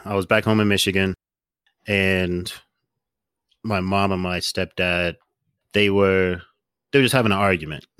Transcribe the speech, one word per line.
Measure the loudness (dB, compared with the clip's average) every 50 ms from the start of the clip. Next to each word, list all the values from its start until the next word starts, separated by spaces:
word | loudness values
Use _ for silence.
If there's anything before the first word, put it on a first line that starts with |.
| -6
I | -4 -4
was | -4 0
back | 2 2 2 4
home | 2 2 2
in | 2
Michigan, | 2 2 0 0 0 0 0 0 0 -2 -6 _ _ _ _ _ _ _ _ _ _ _ _ _
and | -2 0 0 2 2 0 0 0 -2 -4 -6 -6 -10 -14 -16 -20 _ _ _ _ _ _ _ _ _ _ _ _ _ _ _ _ _ _ _ -6
my | -4 -4 -2
mom | -2 -2 0 0 0 0
and | -2 -2
my | -4 -4 -4 -4
stepdad, | -6 -6 -4 -6 -6 -6 _ -4 -2 -2 -2 -2 -2 -4 -6 -8 _ _ _ _ _ _ _ _ _ _ 0
they | 0 2 2
were, | 4 4 4 4 4 2 0 0 -2 -6 -10 _ _ _ _ _ _ _ _ _
they | 2 2
were | 2
just | 2 2
having | 0 2 2
an | 0
argument. | 2 2 0 0 0 -4 -10 -12 -14 -14 _ _